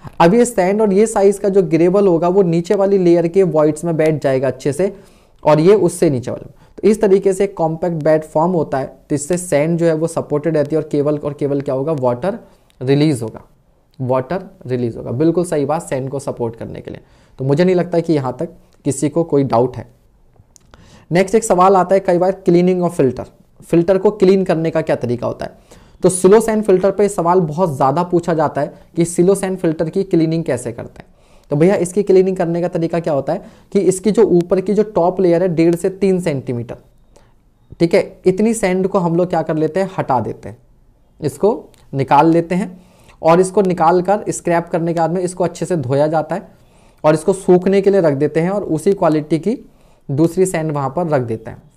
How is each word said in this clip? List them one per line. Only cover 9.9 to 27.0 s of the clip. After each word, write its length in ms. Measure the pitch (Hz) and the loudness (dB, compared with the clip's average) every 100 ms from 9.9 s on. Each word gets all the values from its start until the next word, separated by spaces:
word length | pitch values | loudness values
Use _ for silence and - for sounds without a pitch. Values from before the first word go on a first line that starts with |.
वो 140 | 156 160 | 0 -2
सपोर्टेड 500 | - - 147 165 156 | -6 -4 -4 -2 -2
रहती 180 | 143 156 | 0 -2
है 60 | |
और 60 | 156 | -2
केवल, 280 | 147 143 147 | -2 -2 -2
और 160 | 147 | -6
केवल 280 | 143 143 143 | -6 -4 -4
क्या 140 | 139 131 | -4 -4
होगा, 160 | 139 | -4
वाटर 460 | 160 123 120 175 226 - _ _ - | -2 -2 -2 -4 -8 -12 _ _ -8
रिलीज 400 | 131 143 156 131 | 0 2 2 0
होगा, 200 | 113 107 - _ _ _ _ - | -6 -12 -20 _ _ _ _ -8
वाटर 460 | 127 131 127 185 185 - 127 | -4 -2 -2 -8 -10 -16 -8
रिलीज 300 | 123 120 110 | -4 -4 -6
होगा। 140 | 120 | -8
बिल्कुल 320 | 123 165 165 170 | -2 0 0 -2
सही 200 | 156 139 | -2 -2
बात, 160 | 156 | -4
सैंड 280 | - 135 135 | -4 -6 -6
को 100 | 139 | -8
सपोर्ट 360 | 131 120 117 - | -8 -6 -8 -8
करने 260 | 104 87 | -14 -14
के 100 | 87 | -14
लिए। 100 | 90 - _ _ - | -16 -20 _ _ -8
तो 60 | 135 | -2
मुझे 180 | 143 | 2
नहीं 120 | 185 180 | 2 2
लगता 240 | 170 170 | 0 -2
कि 140 | 165 | 0
यहाँ 220 | 156 131 123 | 0 -2 -6
तक 100 | 175 - _ _ - | -10 -12 _ _ -6
किसी 240 | 135 151 | -4 -2
को 140 | 156 165 | -2 0
कोई 180 | 143 135 | 0 0
डाउट 320 | - 127 123 | 0 0 -4
है। 140 | 107 _ _ _ _ _ _ _ _ - - - - | -16 _ _ _ _ _ _ _ _ -20 -20 -20 -4
नेक्स्ट 240 | 165 190 226 | 0 2 0
एक 80 | |
सवाल 320 | 214 180 185 196 | 2 2 4 4
आता 200 | 180 196 | 2 0
है 40 | |
कई 180 | 190 175 | 2 0
बार, 140 | 180 190 | 0 -2
cleaning 400 | - 175 180 185 | 2 2 2 0
of 120 | 175 | -2
filter, 300 | 170 135 123 - _ _ _ | 0 0 -2 -10 _ _ _
फिल्टर 360 | - 170 170 190 | -2 0 2 2
को 140 | 208 | 0
क्लीन 320 | 208 185 196 | 2 2 4
करने 260 | 185 160 165 | 2 -2 -2
का 100 | 160 | -2
क्या 140 | 160 147 | -2 -4
तरीका 320 | 117 120 120 | -4 -4 -6
होता 180 | 117 - | -8 -12
है? 360 | - _ - _ _ | -16 _ -20 _ _
तो 60 | 175 | 0
सिलो 300 | - 185 214 | 2 4 4
सैंड 240 | 226 220 | 4 -2
फिल्टर 280 | 214 185 196 | 2 2 2
पे 160 | 190 | 0